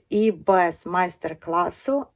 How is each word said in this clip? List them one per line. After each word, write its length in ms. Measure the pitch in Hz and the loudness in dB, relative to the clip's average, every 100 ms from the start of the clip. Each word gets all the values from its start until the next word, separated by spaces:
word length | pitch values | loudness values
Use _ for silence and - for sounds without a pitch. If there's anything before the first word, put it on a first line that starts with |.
| _ | _
і 220 | 208 220 | 0 2
без 540 | 175 - 185 175 160 175 | 2 2 4 4 -2 -4
майстер-класу. 1200 | 180 180 - 156 160 - 170 175 - - 277 277 | -2 -2 -4 -10 -10 -4 -2 -2 -4 -4 -2 -4